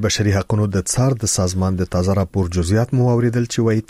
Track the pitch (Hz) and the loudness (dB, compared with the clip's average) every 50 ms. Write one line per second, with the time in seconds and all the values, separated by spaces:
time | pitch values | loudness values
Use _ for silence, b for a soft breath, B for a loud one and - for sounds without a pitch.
0 | 104 104 - - 104 104 98 98 95 - 113 107 107 101 95 98 92 - - - | 2 0 0 0 0 2 2 0 0 0 0 0 0 0 0 -2 -2 -2 -2 0
1 | 131 135 135 110 - 98 - - 92 90 90 92 92 92 92 90 90 - - 90 | 0 0 0 -2 -2 -4 -2 0 -2 -2 0 0 0 0 0 -2 -2 -2 0 -2
2 | 90 95 98 101 95 - - 98 92 85 87 90 85 85 101 110 120 - - 127 | 0 2 0 0 0 -2 -2 -2 -2 -2 0 -2 0 2 2 0 0 0 0 0
3 | 123 123 120 117 120 120 113 123 120 117 - - 113 113 110 113 - - | 2 2 2 2 2 0 0 0 -2 -2 -2 0 0 2 2 0 -2 -2